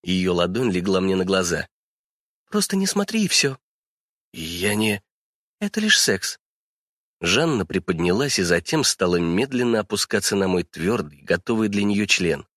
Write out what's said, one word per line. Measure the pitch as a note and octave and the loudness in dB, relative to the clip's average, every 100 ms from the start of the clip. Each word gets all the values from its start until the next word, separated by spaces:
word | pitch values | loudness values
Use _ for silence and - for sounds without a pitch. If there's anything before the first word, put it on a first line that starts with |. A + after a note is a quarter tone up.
Ее | F2 F#2 F2+ | -2 0 2
ладонь | F2 F2 G#2 B2+ | 2 0 0 0
легла | F2+ F#2 F#2+ | 0 0 0
мне | F#2+ | 2
на | F#2+ | 0
глаза. | F#2 F#2+ F2 D#2+ - _ _ _ _ _ _ _ _ | 2 0 0 -4 -6 _ _ _ _ _ _ _ _
"Просто | G#3 F#3+ G3 | -4 -2 -2
не | F#3+ | 0
смотри, | - G3+ A3 | -2 -2 -2
и | G3 | 0
все". | - C#3+ C3 _ _ _ _ _ _ _ | 2 0 -4 _ _ _ _ _ _ _
"Я | E2+ E2 F2 G2+ | -14 -10 -4 -2
не..." | G#2 A2 G#2 _ _ _ _ _ _ | 0 0 -2 _ _ _ _ _ _
"Это | G#3 - | -6 -2
лишь | G#3+ - | 2 2
секс". | - G3 - - _ _ _ _ _ _ _ _ | 2 0 -4 -10 _ _ _ _ _ _ _ _
Жанна | F2 G#2+ E3 B2+ | 0 2 2 0
приподнялась | F2+ F#2 - E2+ F2 G2 C#3+ - | -2 -4 -2 0 2 2 0 0
и | |
затем | F2 E2+ - D#3 | 2 0 0 0
стала | - - F2+ F2 | 0 0 0 2
медленно | E2+ F2+ C#3+ B2 A#2+ A2 | 2 0 0 0 0 0
опускаться | G2+ G#2 - G#2+ - | 0 -4 -2 -2 0
на | G2 F#2+ | 0 2
мой | F2+ | 0
твердый, | E2+ - F2 E2 D2 - | -2 -4 -2 -2 -4 -12
готовый | - F2+ - A2+ G#2+ | -2 -2 0 0 0
для | G2+ | 0
нее | G2+ G2+ G2+ | 0 0 0
член. | - F2 C#2+ - | 0 0 -2 -6